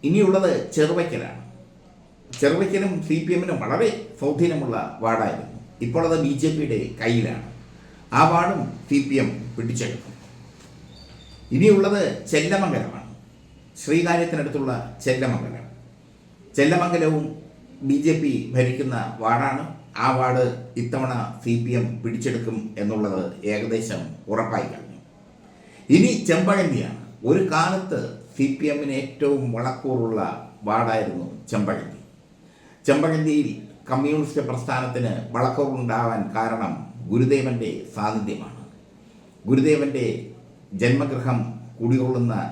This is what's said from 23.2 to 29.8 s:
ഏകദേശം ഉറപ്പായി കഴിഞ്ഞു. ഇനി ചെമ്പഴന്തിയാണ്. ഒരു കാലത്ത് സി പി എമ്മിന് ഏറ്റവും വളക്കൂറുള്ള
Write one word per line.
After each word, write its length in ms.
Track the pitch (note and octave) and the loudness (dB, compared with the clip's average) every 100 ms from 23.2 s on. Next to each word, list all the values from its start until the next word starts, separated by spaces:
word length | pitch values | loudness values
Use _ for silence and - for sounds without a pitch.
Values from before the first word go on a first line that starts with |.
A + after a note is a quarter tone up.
| F2+ - G#2 | -4 -6 -4
ഏകദേശം 560 | G#2 A2+ A2+ A2+ F#2 D#2+ - - | -2 -2 -4 -4 -8 -8 -12 -4
ഉറപ്പായി 400 | G#2+ - - - | -4 -2 -4 -4
കഴിഞ്ഞു. 260 | - - - - - - - - - - - - D#3 | -10 -16 -18 -20 -20 -20 -20 -20 -20 -20 -20 4 6
ഇനി 300 | B3+ G#3+ - | 6 4 2
ചെമ്പഴന്തിയാണ്. 720 | D#3+ F#3+ G3 E3+ A#2+ A#2 - - - A2+ | 2 4 2 2 0 -4 -10 -14 -8 2
ഒരു 260 | F3+ F#3 | 2 2
കാലത്ത് 720 | D#3 F#3 F#3+ - C#3+ - - - - | 2 0 -2 -2 -6 -6 -12 -16 -2
സി 200 | C3+ C3+ | -2 0
പി 60 | D3+ | -2
എമ്മിന് 240 | C#3+ C#3+ | -2 -2
ഏറ്റവും 600 | C3+ - - C#3+ C#3 B2 | -4 -6 -2 2 2 0
വളക്കൂറുള്ള 680 | A#2 B2+ - | -2 -4 -4